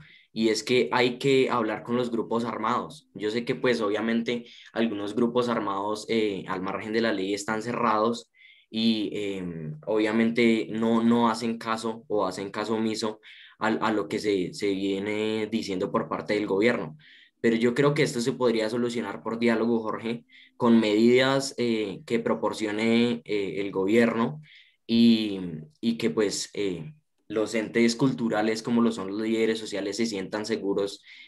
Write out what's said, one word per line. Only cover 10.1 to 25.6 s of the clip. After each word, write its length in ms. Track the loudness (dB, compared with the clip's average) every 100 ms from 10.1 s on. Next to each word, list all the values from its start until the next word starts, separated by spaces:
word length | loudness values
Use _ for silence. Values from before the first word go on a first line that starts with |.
| 2 2 4 4 4 0
no, 320 | -2 2 4
no 280 | 4 4 4
hacen 280 | 0 -4 -6
caso 460 | -4 -4 -4 -8 -4
o 180 | 0 0
hacen 260 | -2 -8
caso 240 | -6 -2 0
omiso 440 | 0 -2 -4 -6 -16 -20 -20 _
a, 100 | -2
a 240 | 0 0
lo 160 | 0 -2
que 100 | -2
se, 340 | 0 0 -2
se 160 | -2 -2
viene 760 | -2 -2 -2 -2 -2 -2 -2 -2
diciendo 440 | -4 -4 -4 -2
por 160 | -2 -4
parte 260 | -6 -2
del 140 | -2 0
gobierno. 500 | 2 2 2 -4 -12 -20 -20 _ _
Pero 140 | 0 2
yo 180 | 2
creo 200 | 4 2 4
que 80 |
esto 180 | 0 0
se 120 | -2
podría 360 | 0 0 2 0
solucionar 540 | -2 -2 -2 -6 -8
por 160 | -8 0
diálogo, 400 | 2 2 2 0
Jorge, 460 | -2 -6 -6 -8 -12 -20 -20 _
con 220 | 4 6
medidas, 760 | 6 6 6 6 4 2 -2 -2
eh, 440 | -2 0 -2 -6 -4
que 140 | -2
proporcione, 1040 | 0 -2 -2 -2 -4 0 2 4 2 0 -4
eh, 300 | -4 -2 -4
el 140 | -4
gobierno 680 | -2 4 4 4 2 -2 -4 -14 -20 _ _ 0
y, 540 | 6 6 6 2 -4 -6 -10